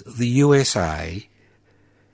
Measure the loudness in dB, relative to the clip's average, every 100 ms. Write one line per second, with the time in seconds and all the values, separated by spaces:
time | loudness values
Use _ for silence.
0 | -8 -6 0 2 4 4 2 -2 -4 -4
1 | -10 -12 -16 _ _ _ _ _ _ _
2 | _